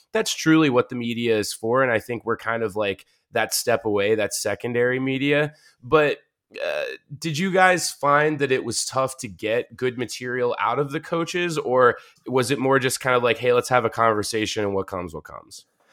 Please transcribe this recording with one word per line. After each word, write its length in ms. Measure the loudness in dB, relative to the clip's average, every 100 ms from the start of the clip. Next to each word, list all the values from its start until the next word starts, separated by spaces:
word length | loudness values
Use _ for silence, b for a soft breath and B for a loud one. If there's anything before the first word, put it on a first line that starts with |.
| b
that's 200 | -4 -4
truly 360 | -2 2 4 6
what 180 | 2 0
the 80 | -2
media 420 | -4 -2 2 2
is 160 | 0
for. 300 | -4 0 2
And 80 | 2
I 80 | 0
think 260 | -2 -8 -4
we're 120 | -4
kind 260 | -2 -2
of, 120 | -2 -2
like, 280 | -4 -4 -10 _ _
that 200 | -4 -2
step 300 | -2 0 0 0
away, 300 | 0 2 2
that 180 | 0
secondary 640 | -2 -4 -4 -4 0 0 0
media. 540 | -2 -2 0 2 0 -4 b b
But, 360 | 2 4 4 0 _ _ _ -8 -6
uh, 200 | -4 -6 -8 _ -10
did 180 | -6 -2
you 140 | 0
guys 400 | 4 4 2 -2
find 480 | -4 2 4 2 0
that 120 | 0
it 100 | 0
was 200 | 0 -4 -4
tough 320 | -2 -2 -4
to 100 | -14
get 480 | -8 -2 -2 -2 -4
good 220 | -4 -4
material 560 | -8 -8 -6 -2 -2 0
out 220 | -2 0
of 120 | -2
the 100 | -4
coaches, 580 | -4 -4 -2 -2 -4 -4
or 380 | 0 4 4 4 B B -2
was 240 | 0 0
it 80 | 0
more 220 | 2 2
just 200 | 2 -2
kind 140 | 0 2
of 40 |
like, 160 | 2 0
"Hey, 140 | 2
let's 140 | 2 4
have 140 | 2 2
a 40 |
conversation 720 | 2 2 2 0 -2 -2 -2
and 100 | -2
what 140 | -2 -4
comes, 260 | -6 -8
what 120 | -10 -14
comes"? 400 | -18 -18 -20 _ b b